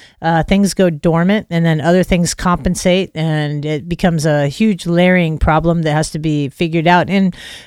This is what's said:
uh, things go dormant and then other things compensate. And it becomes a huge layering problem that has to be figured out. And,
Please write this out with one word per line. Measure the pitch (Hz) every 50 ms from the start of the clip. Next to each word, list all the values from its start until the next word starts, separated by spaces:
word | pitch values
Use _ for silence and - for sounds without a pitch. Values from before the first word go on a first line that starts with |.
| - - _ _ -
uh, | 165 165 165 156
things | - 202 196 202 190 -
go | - 190 180
dormant | 165 147 - 175 160 165 170 180 202 214 185 -
and | 170 165 165
then | 170 160 156
other | - 160 175 185 175
things | - 196 175 175 160 -
compensate. | - - 185 175 175 - 185 175 - - 190 180 190 190 - -
And | 160 156 160 156 151 151 147 147 147 143
it | 151 156 147 - 175
becomes | 175 - - 185 170 160 143
a | 160 151 147 143 143
huge | 143 - 220 220 208 170 - 170
layering | 170 170 180 180 185 180 175 160 156 151
problem | - - 156 156 160 165 170 170 165
that | 156 147
has | 156 160 -
to | - 160
be | 151 160 151 147 143 135
figured | - - 175 165 160 170 156 170
out. | 175 180 160 -
And, | 180 196 196 185 - - - - - - -